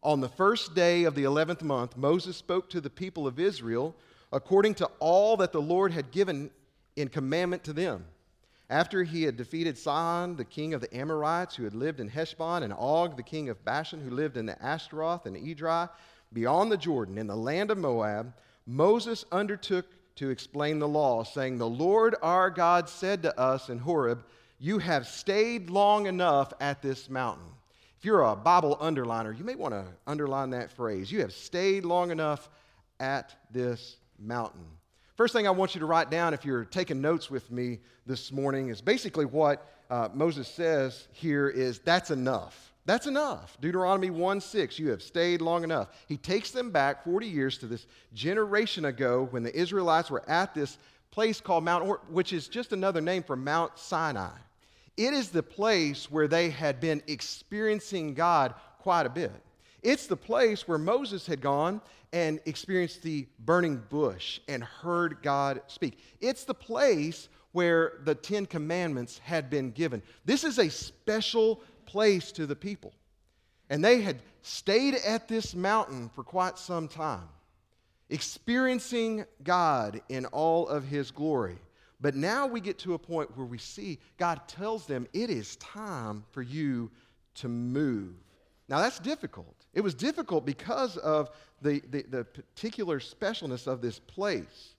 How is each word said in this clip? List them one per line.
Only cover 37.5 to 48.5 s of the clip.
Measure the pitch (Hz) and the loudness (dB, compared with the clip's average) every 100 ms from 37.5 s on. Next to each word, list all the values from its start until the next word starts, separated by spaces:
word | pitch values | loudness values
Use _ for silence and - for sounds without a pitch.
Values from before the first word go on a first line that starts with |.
| 123 123 117 _ _ - | -6 -4 -6 _ _ -8
this | 131 - | -8 -6
morning | 135 139 135 131 | -2 -2 -2 -4
is | 107 | -4
basically | - 247 208 160 143 | 2 2 0 -2 0
what, | 139 151 143 - - _ | 4 4 2 -4 -20 _
uh, | 123 110 | -2 -2
Moses | 123 160 143 127 | 0 0 0 -8
says | - 165 156 135 120 - | -2 2 2 2 -4 -18
here | - 165 143 139 | -8 0 2 2
is, | 131 131 117 | 2 -2 -2
"That's | - 175 - | 2 2 2
enough. | 143 127 117 87 - - _ - | -2 0 0 -4 -16 -20 _ 0
That's | 226 294 | 0 2
enough." | 277 302 190 92 - | 0 0 -4 -12 -6
Deuteronomy | 147 180 185 190 185 | -2 2 4 4 2
one | 165 180 196 | 0 0 0
six, | - 220 139 - | -2 -2 -2 -2
"You | 156 | -2
have | 104 | -2
stayed | - 170 175 175 | -2 0 2 2
long | 165 170 | 2 0
enough." | 165 160 98 - - | 0 -2 -2 -10 -10
He | 143 | -8
takes | - 233 - | -2 -2 -2
them | 254 247 | -6 0
back | 175 139 139 | 2 2 0
forty | 170 180 226 | -2 -2 -2
years | 156 135 123 | -2 -2 -2
to | 117 | -8
this | 117 - - _ | -10 -12 -20 _
generation | 113 135 202 214 | -6 -2 0 2